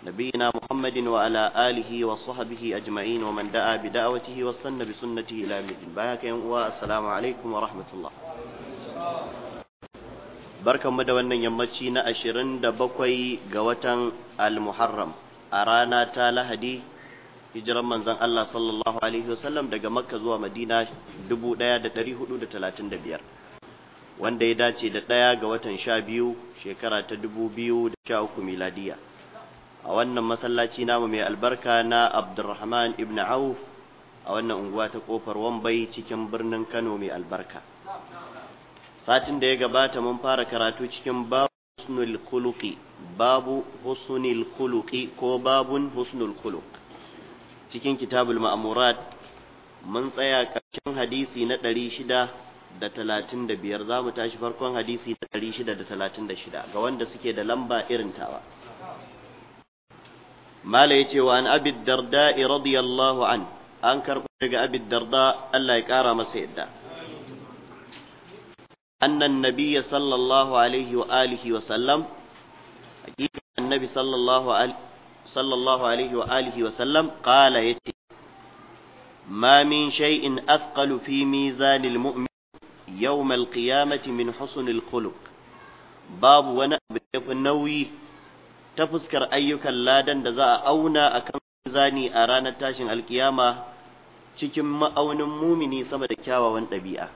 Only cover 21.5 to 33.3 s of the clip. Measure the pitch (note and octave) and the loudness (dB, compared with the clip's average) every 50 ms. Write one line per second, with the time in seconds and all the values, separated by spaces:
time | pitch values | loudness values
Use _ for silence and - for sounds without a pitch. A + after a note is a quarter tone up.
21.5 | A#2+ G#2 A#2+ A#2+ B2 A#2+ A2 A2 - A2+ A#2 A#2+ C3 A#2+ C3+ A#2+ B2+ B2 A2+ G#2+ | -2 0 2 2 2 2 0 -4 -4 -4 -6 -6 -6 -8 -8 -8 -8 -8 -8 -10
22.5 | - G#2 F#2 F#2 F#2+ - G#2 G2+ G2 F2+ D#2+ E2+ D#2+ D#2 - - - - - - | -8 -6 -6 -6 -6 -6 -10 -10 -10 -10 -8 -10 -10 -10 -12 -16 -20 -20 -20 -20
23.5 | - - - - - - - - - - - - - - - G#2+ A#2+ A2+ A2+ A2+ | -20 -20 -20 -20 -20 -20 -20 -20 -20 -20 -20 -20 -14 -4 -4 -2 0 2 4 2
24.5 | A#2 A2 A#2+ A#2+ A2+ - A#2 A2 F#2+ G#2 - - A#2+ B2 B2 B2 B2 A2+ G#2+ G#2+ | 4 4 4 2 2 0 -4 -4 -4 -4 -2 2 4 6 6 6 6 4 0 -2
25.5 | A2 A2+ - A#2 G2 F#2 - - A2+ A2+ G#2 G2+ A2 A#2 A#2+ A#2+ A#2 A#2 - - | -2 -2 -4 -6 -6 -6 -2 0 0 0 0 -2 -2 0 0 0 -2 -6 -12 -20
26.5 | - - - G2 G2 - - A#2 A2 G#2 G2 - A2 G#2 G#2+ A2 G#2 A2 A2+ A2 | -20 -16 -12 -12 -12 -6 -4 -2 -2 -2 -4 -4 -10 -10 -8 -10 -6 -4 -6 -6
27.5 | G#2 A2+ A#2 A#2 A#2 A#2 A#2 A2+ A2+ - _ - A#2+ A2 G#2+ G#2+ - - G2 F#2+ | -4 -4 -2 0 0 2 2 0 -2 -6 _ -2 -2 -2 -2 -2 -6 -8 -8 -8
28.5 | F#2 F2+ F#2 F#2 F2+ F#2+ G2 F#2+ C#2+ - - - - - - - - - - - | -6 -4 -6 -6 -6 -8 -10 -10 -10 -12 -16 -20 -20 -20 -20 -20 -20 -20 -20 -20
29.5 | - - - - - - - - F2 G#2 A#2+ B2+ B2 A#2+ A#2 A2+ A#2 A2+ - A#2+ | -20 -20 -20 -20 -20 -16 -8 -2 0 0 0 0 0 -2 0 0 -2 -2 -2 -2
30.5 | A#2+ A#2+ A#2+ A#2 - - B2 A#2 A#2+ A#2+ A#2+ A2+ A2 G#2+ G#2 F#2+ G#2+ G2+ G#2+ B2 | 0 0 0 -2 -2 -4 -2 0 2 2 2 0 0 0 0 -2 -2 0 0 -2
31.5 | B2+ B2 - B2+ A#2 A#2 A#2 A#2 A#2+ A#2 A#2+ A#2 - G#2+ G#2 F#2+ F#2+ - G#2 G2+ | -2 -2 0 2 2 2 2 4 4 4 4 4 2 0 -2 -2 -6 -8 -6 -6
32.5 | G2+ - G#2+ G#2+ A#2 A#2+ A#2 A#2 A2+ - A#2 G#2+ G#2+ G#2+ G2 F#2+ | -6 -8 -6 -4 0 0 0 0 -2 -4 -8 -6 -2 -2 -2 0